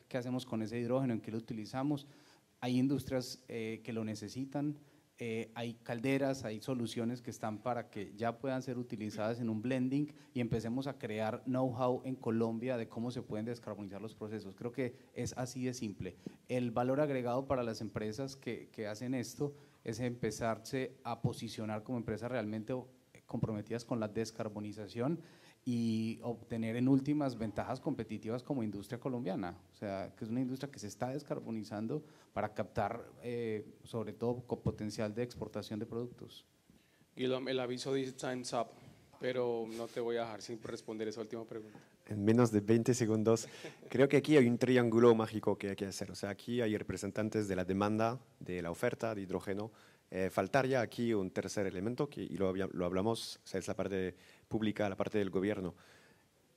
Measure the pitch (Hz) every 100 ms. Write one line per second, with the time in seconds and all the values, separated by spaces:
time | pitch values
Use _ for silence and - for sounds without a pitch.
0 | - 127 123 127 120 113 110 117 117 127
1 | 135 113 113 110 113 117 104 131 143 143
2 | - - - - _ _ 123 127 135 139
3 | - 131 123 - - 117 110 110 110 113
4 | 110 107 104 123 135 143 147 147 - -
5 | _ - 120 113 113 - 120 117 - 120
6 | 131 135 135 131 120 110 120 131 113 -
7 | 117 123 123 107 113 104 127 120 113 107
8 | 95 101 117 117 139 131 131 123 123 107
9 | 107 107 107 120 117 110 117 131 127 139
10 | 147 - - 123 117 113 113 123 139 -
11 | 117 107 110 117 131 127 131 120 127 123
12 | 135 127 123 113 113 113 127 123 110 -
13 | 120 123 107 107 113 117 - 101 101 98
14 | 110 110 107 107 95 92 117 120 127 123
15 | - - 120 - 127 127 127 120 110 95
16 | 92 - - - - 127 123 113 127 135
17 | 151 135 120 123 135 135 117 110 110 117
18 | 107 107 135 139 - 101 - - 104 107
19 | 123 131 110 - 143 143 - - - 117
20 | 123 120 113 104 117 107 - 135 131 -
21 | - 117 123 117 117 - 107 107 107 127
22 | 113 107 120 127 107 110 107 127 123 -
23 | _ - - 120 110 107 104 113 - 120
24 | 107 104 113 - 110 104 104 104 101 117
25 | 127 165 - - - - - 120 117 110
26 | 110 110 117 110 - 117 113 117 131 135
27 | 135 147 139 113 110 101 101 127 - 127
28 | 110 107 107 123 - 143 110 101 98 120
29 | 139 123 123 185 90 92 - - 107 95
30 | 92 - 113 120 131 131 139 110 104 -
31 | 127 139 143 139 117 113 101 104 113 151
32 | - - - - 104 - 107 - 104 117
33 | - - 120 120 117 107 107 - - 117
34 | 107 104 117 123 - - - - 107 104
35 | 107 104 123 - 107 - - 107 110 113
36 | 123 - 120 - - _ _ - _ _
37 | _ - 127 127 131 131 123 127 135 139
38 | 131 127 139 127 123 127 113 - - -
39 | - - 123 127 123 117 113 113 117 -
40 | 117 117 117 107 - 117 113 117 - 110
41 | 110 110 107 117 117 113 107 104 - -
42 | - 107 101 113 120 107 101 117 113 117
43 | 110 110 107 113 - - - - - 120
44 | 139 143 139 151 123 117 123 127 120 113
45 | 120 110 110 107 104 98 101 95 98 92
46 | 95 90 101 98 - 120 113 104 - 95
47 | 101 95 107 110 101 92 87 95 104 107
48 | 113 127 - - - 90 85 85 123 -
49 | 113 107 92 92 - 98 107 - - -
50 | _ 92 95 - 95 139 127 131 110 -
51 | 117 107 92 - 98 - 95 90 101 123
52 | 143 - 98 85 95 92 95 - 87 92
53 | 107 113 - - - 95 90 95 95 95
54 | 92 - - - - 110 107 101 104 95
55 | 95 107 98 92 98 101 90 - - -
56 | - - _ _ _